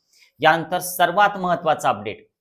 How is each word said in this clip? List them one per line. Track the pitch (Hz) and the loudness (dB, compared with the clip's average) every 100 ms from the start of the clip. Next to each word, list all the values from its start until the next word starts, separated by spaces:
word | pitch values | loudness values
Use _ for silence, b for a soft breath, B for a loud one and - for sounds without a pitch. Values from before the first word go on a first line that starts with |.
| b b b b | b b b b
यानंतर | 156 165 156 180 | 2 2 0 -6
सर्वात | - - 170 180 202 202 | -4 0 0 4 2 2
महत्त्वाचा | 180 170 160 147 143 | -2 -2 0 0 0
अपडेट, | 110 107 95 _ _ | -2 -6 -12 _ _